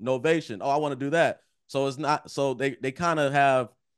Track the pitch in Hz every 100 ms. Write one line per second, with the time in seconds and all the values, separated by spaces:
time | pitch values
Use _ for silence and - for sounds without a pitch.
0 | 113 131 156 165 - 104 127 139 151 131
1 | 139 165 143 - _ _ - 135 135 131
2 | 147 147 - - 139 123 135 127 135 131
3 | 170 156 139 143 139 131 120 _ _